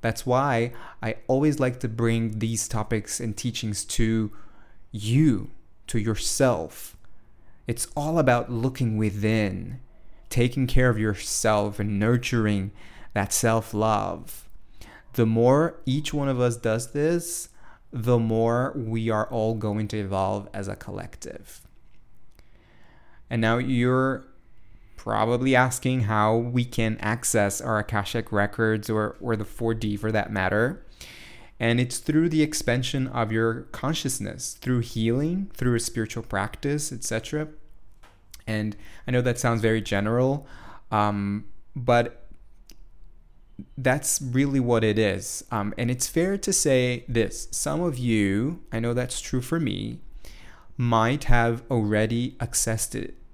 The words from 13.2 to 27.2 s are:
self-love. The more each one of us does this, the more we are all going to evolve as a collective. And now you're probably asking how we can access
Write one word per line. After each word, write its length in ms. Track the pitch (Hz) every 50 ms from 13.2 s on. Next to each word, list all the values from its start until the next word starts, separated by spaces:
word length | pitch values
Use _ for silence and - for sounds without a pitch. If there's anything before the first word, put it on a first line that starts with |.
| 98 101 -
self-love. 1160 | - - 117 110 113 110 - - 104 107 110 110 104 104 95 87 85 - - - - - - - - - - - - - - - - - - -
The 120 | - 120
more 540 | 110 110 113 117 123 131 147 156 170 165 - -
each 280 | - 127 143 - - -
one 140 | 151 143 139
of 120 | 131 123
us 160 | 123 123 117
does 360 | 113 - 117 110 117 120 - -
this, 560 | 143 147 156 170 175 165 - - - - - - - - - - - - - -
the 260 | 123 107 120 123 117
more 540 | 113 110 110 110 113 117 117 120 127 139 -
we 340 | 147 120 110 113 117 110 113
are 180 | 110 107 107 -
all 260 | 123 117 110 110 113
going 340 | 110 104 107 104 107 107 104
to 100 | - 107
evolve 500 | 101 98 95 95 95 95 101 101 101 - -
as 160 | 101 98 95
a 80 | 98
collective. 880 | - - - 95 98 - - - - - - - - - - - - - - - - - - - - - - - - - - - - - - - - - - - - - - - - - - - - - -
And 100 | 123 117
now 180 | 113 113 113 120
you're 680 | 127 127 131 120 120 123 127 131 131 131 131 - - - - - - - - - - - - - - - -
probably 600 | - - 113 110 107 107 113 123 120 127 135 131
asking 460 | 123 127 127 127 - - 127 127 127 117
how 340 | 101 110 107 104 107 110
we 280 | 117 120 120 123 123 120
can 340 | 123 - - 113 110 110 110
access 600 | - 107 113 117